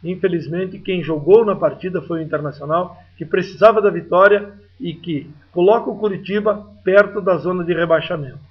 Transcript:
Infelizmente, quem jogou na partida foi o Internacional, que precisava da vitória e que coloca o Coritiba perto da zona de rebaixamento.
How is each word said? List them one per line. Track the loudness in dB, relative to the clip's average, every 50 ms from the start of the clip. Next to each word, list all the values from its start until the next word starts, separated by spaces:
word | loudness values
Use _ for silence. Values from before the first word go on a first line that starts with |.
| -8
Infelizmente, | -8 -8 -2 -2 -2 -2 -2 -4 -4 -6 -6 -6 -6 -8 -12
quem | -8 -4 -4 -4 -2
jogou | -4 -4 -4 2 6 6 6 6
na | 4 0
partida | 0 0 0 0 -2 -10 -6 -6 -6
foi | -6 -4 -6 -6
o | -6
Internacional, | -4 -4 -4 -4 -6 -8 -10 -6 -2 -2 -2 -2 -4 -8 -20 -20 -20 _
que | _ -10
precisava | -2 -2 -2 -2 -2 -2 4 4 6 6 6 2
da | 0
vitória | 0 0 -6 -2 2 4 6 6 4 4 0 -6 -16 -20 -20 _ _ _
e | -10 -10 -10
que | -10 -8 -6 -6 -6 -6 -10 -18 -20 _ _
coloca | _ 2 4 4 4 4 2 -4
o | -8 -4
Coritiba | -4 -4 -4 -4 -6 -4 -4 -2 0 0 -2 -2 -6 -18 -20 -6 _
perto | 2 4 4 2 2 -6 -6
da | -2 -2 -2 0
zona | -2 -4 -4 -4 -4
de | -4 -2
rebaixamento. | -2 0 2 0 0 0 -4 -8 -8 -8 -10 -12 -16 -20 -20